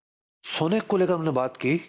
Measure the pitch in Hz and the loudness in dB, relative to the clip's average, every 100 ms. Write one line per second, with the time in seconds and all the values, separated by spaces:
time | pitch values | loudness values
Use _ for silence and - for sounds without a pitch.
0 | _ _ _ _ - - 160 220 214 196 | _ _ _ _ -8 -2 0 0 0 0
1 | 180 170 160 127 127 - 127 165 | 2 2 0 0 -2 -2 -2 -2